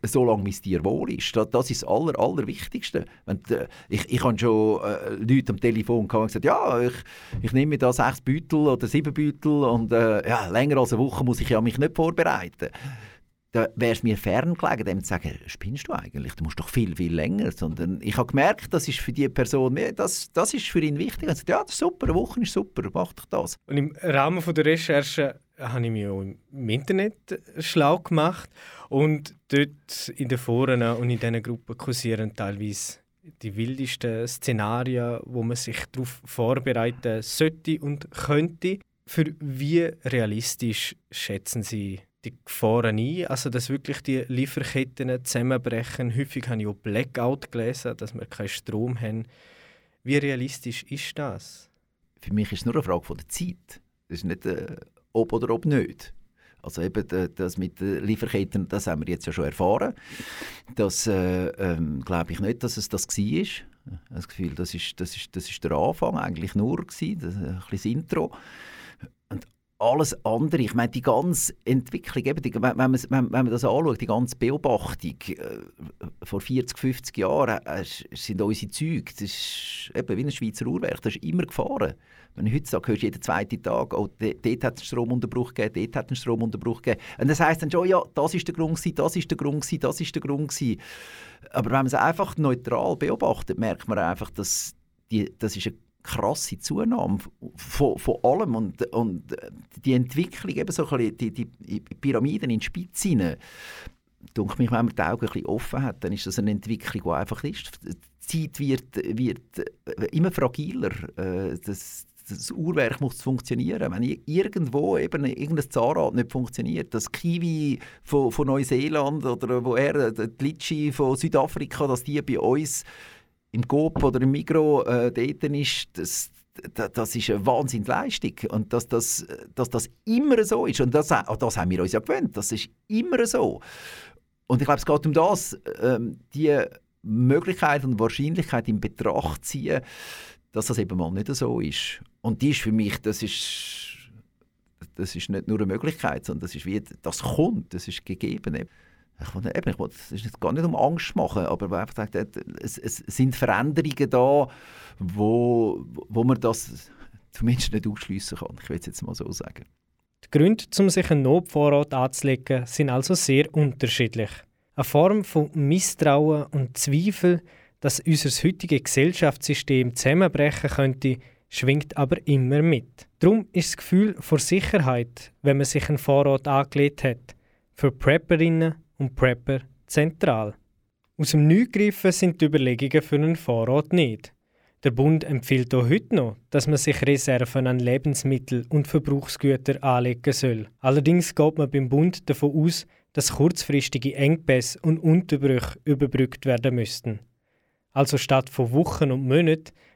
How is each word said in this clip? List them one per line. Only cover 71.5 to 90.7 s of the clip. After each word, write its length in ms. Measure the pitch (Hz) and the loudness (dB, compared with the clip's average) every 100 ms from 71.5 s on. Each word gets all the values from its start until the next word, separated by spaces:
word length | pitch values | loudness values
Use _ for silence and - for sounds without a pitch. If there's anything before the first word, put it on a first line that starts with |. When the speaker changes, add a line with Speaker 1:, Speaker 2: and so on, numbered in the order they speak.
| - | -4
Speaker 1:
Entwicklung, 600 | - 131 123 - - 135 131 | 0 0 0 -6 -6 -4 -2
eben 160 | 160 | -2
die, 120 | 127 113 | -4 0
wenn, 80 | |
wenn 280 | 127 113 127 | 0 2 2
man's, 160 | 127 - | 2 2
wenn, 160 | 135 123 | 0 2
wenn 200 | 123 123 | 2 0
man 40 | |
das 120 | 117 | 2
anschaut, 380 | 127 127 160 110 | 2 2 2 0
die 60 | 110 | 0
ganze 280 | 113 123 - | 0 0 0
Beobachtung, 800 | 120 147 139 107 - - 82 - - | -2 0 0 0 -2 -8 -8 -10 -10
äh, 80 | - - 55 - - - - - - | -10 -10 -12 -16 -18 -20 -14 -14 -14
vor 180 | 95 98 | -8 -6
vierzig, 360 | - 127 123 - | -2 -2 -2 -2
fünfzig 400 | 131 127 - - | -4 -4 -6 -2
Jahren, 460 | 95 143 123 107 - | 0 2 2 0 -4
äh, 160 | 85 | -8
s-, 220 | - - - | -8 -12 -14
sind 300 | - - 95 | -12 -6 -2
unsere 300 | 104 107 107 | 0 -2 -6
Züge, 420 | - 156 165 - | -6 -4 -4 -6
das 80 | - | -10
ist 680 | 104 - - - - - - - | -10 -8 -8 -8 -10 -12 -8 -6
eben 220 | - 101 | -4 -2
wie 60 | |
ein 80 | 143 | -2
Schweizer 340 | - 110 - 117 | -4 -6 -4 -4
Uhrwerk, 360 | - - - | -2 -4 -4
das 120 | 110 - | -4 -4
ist 80 | |
immer 200 | 160 175 | -2 -2
gefahren. 500 | - - - 277 78 - _ - - | -2 -4 -4 -2 -4 -4 _ -20 -20
Wenn 140 | - 107 | -4 -2
ich 60 | |
heute 160 | 139 - | 0 -2
sage, 180 | 92 - | -4 0
hörst 140 | 104 | 0
du 20 | 104 | -2
jeden 160 | - | -4
zweiten 400 | - 85 107 113 | -2 -2 -2 -4
Tag, 320 | - 117 - | -2 -2 -2
oh, 140 | - 101 | -4 -4
de-, 260 | - 110 | -4 -4
dort 300 | - 113 117 | -2 -2 0
hat 120 | 123 123 | -2 -6
es 60 | |
einen 60 | - | -6
Stromunterbruch 640 | 123 120 127 113 127 123 | -4 -2 -2 -2 -4 -4
gegeben, 320 | - 107 85 113 | -2 -2 -2 -4
dort 100 | 127 | -4
hat 100 | 117 | -6
es 40 | |
einen 60 | 127 | -6
Stromunterbruch 640 | 123 113 113 107 120 113 | -2 -2 -2 -4 -4 -2
gegeben. 200 | - 110 - - | -2 -2 -6 -2
Und 100 | 139 | 0
das 100 | 151 | 4
heisst 220 | 160 160 | 2 2
dann 100 | 165 | 0
schon, 160 | 175 185 | 0 4
ja, 140 | 185 - - | 2 2 0
das 180 | 156 | 0
ist 140 | 170 165 | 0 -4
der 80 | 160 | -2
Grund 220 | 160 165 | -2 -2
gewesen, 180 | 175 151 | -2 0
das 200 | 160 175 | 0 -2
ist 140 | - | -2
der 80 | 160 | -2
Grund 240 | 143 151 | -2 -2
gewesen, 180 | - 160 | -4 -2
das 220 | - - | -2 -2
ist 140 | 160 - | -4 -4
der 60 | |
Grund 280 | 139 143 147 | -4 -4 -4
gewesen. 320 | - 131 | -2 -2